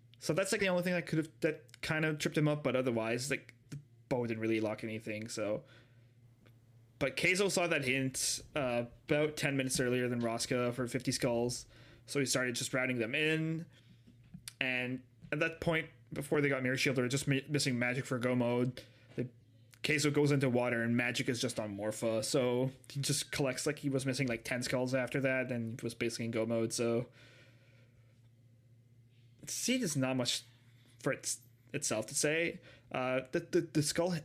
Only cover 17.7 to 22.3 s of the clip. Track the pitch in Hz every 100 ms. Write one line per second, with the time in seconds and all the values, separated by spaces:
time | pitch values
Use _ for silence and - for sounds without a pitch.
17.7 | 120 123 131 127 127 127 123 120 120 127
18.7 | - - - - - 135 - - - -
19.7 | - - 151 147 147 143 143 131 123 123
20.7 | 117 117 120 123 123 127 120 123 117 107
21.7 | 101 107 110 117 110 107